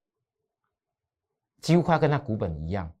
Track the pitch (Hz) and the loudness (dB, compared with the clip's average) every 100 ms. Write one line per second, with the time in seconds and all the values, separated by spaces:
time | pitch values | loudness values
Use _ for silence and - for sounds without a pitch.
0 | _ _ _ _ _ _ _ _ _ _ | _ _ _ _ _ _ _ _ _ _
1 | _ _ _ _ _ _ - 170 170 160 | _ _ _ _ _ _ 2 2 4 2
2 | 156 143 - 107 101 78 80 95 82 - | 2 0 -2 -4 -4 -6 -6 -6 -8 -14